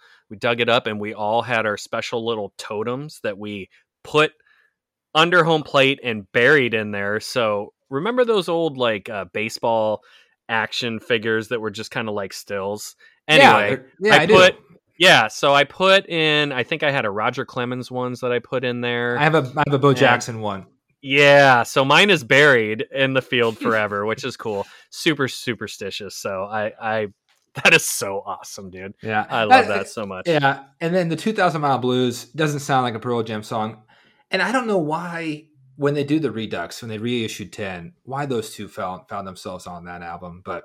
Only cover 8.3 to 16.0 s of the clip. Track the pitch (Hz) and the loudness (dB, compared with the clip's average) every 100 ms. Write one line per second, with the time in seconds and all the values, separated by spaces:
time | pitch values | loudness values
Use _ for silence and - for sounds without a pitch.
8.3 | 220 175 170 165 135 123 107 95 104 92 | 0 0 0 -2 0 0 0 -4 -10 -8
9.3 | 104 110 - 123 113 107 107 _ _ _ | -6 -6 -4 -2 0 0 -2 _ _ _
10.3 | _ - 113 110 - 123 110 - 117 110 | _ -6 -4 -2 -4 -6 -6 -2 -2 0
11.3 | 110 107 120 107 104 107 135 113 104 98 | -2 -2 -6 -6 -10 -10 -8 -6 -6 -8
12.3 | - - 101 95 104 - - _ _ - | -10 -10 -6 -6 -8 -10 -20 _ _ 2
13.3 | 156 269 123 104 - - - 196 147 165 | 6 8 6 2 -2 -8 -4 2 4 6
14.3 | 185 185 - _ _ _ - 180 147 107 | 8 6 4 _ _ _ 2 6 6 4
15.3 | - 147 143 143 - 190 196 | 0 4 4 2 0 4 4